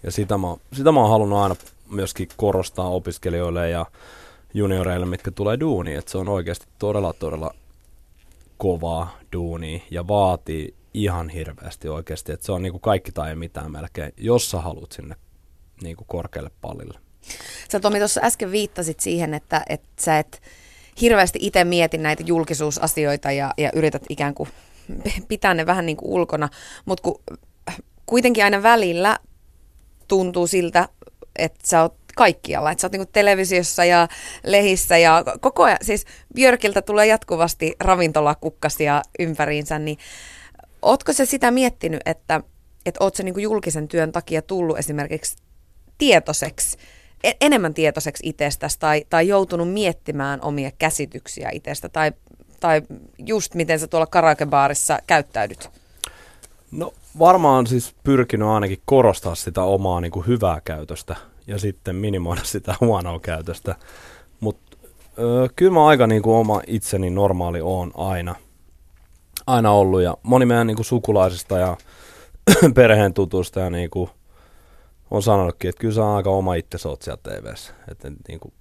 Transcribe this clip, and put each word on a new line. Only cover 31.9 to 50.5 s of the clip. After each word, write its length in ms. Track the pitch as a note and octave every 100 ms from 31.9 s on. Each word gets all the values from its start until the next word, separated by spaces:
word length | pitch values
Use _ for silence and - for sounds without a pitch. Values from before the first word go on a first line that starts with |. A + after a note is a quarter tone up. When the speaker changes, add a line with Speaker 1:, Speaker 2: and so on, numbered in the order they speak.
| - - -
Speaker 2:
kaikkialla, 540 | G#3 E3 - - D3
että 100 | E3
sä 60 | F#3
oot 60 |
niinku 180 | G3 F#3+
televisiossa 720 | G#3 G3+ F#3+ F#3 F3+ E3+ -
ja 240 | F3 F3 E3+ - - -
lehissä 540 | - G3+ G3+ F#3 - E3+
ja 260 | E3 E3 -
ko-, 100 | -
koko 220 | C4 -
ajan, 160 | F4 G3
siis 240 | - G#3 - - _
Björkiltä 480 | A#3+ C4 A#3+ G#3+ G3+
tulee 240 | G3+ G#3 G#3+
jatkuvasti 720 | A3 - E3 E3 - D#3+ -
ravintolakukkasia 1200 | F#3 F3+ E3 D#3 D3 D3+ D#3+ - D3+ - D3 C#3+ - -
ympäriinsä, 600 | E3 D3+ D3 D3 D3+ D#3
niin 200 | D3+ D3 - - - - - - _ -
ootko 300 | - C4 -
sä 120 | C#4+
sitä 260 | C4 C4+ B3
miettinyt, 500 | B3 B3 B3+ E3 D#3 -
että, 340 | D#3+ - D#3+ - - _ _ -
että 180 | -
oot 100 | G3
sä 80 | G3
niinku 180 | F#3+ F#3
julkisen 480 | G#3+ G#3+ F3+ D3+ D3+
työn 240 | E3+ D#3+
takia 300 | E3+ - D#3
tullut 360 | - F#3+ E3 D#3
esimerkiksi 580 | D3 D3 C#3+ D#3 - - _ _ _ - _ _
tietoiseksi, 800 | C#4+ F3 D#3 D3 C#3 - - - - - _ -
e-, 80 | G#3+ -
enemmän 340 | D4 C4 E3+
tietoiseksi 540 | D#3 D#3 D#3+ D#3+ - D#3+
itsestäsi 500 | - D3 - D3+ -
tai, 280 | D#3 D3+ -
tai 180 | E3 F3
joutunut 440 | G3+ F#3+ E3+ E3+
miettimään 680 | G3+ G3 D#3+ - D3 C#3 C#3
omia 280 | D3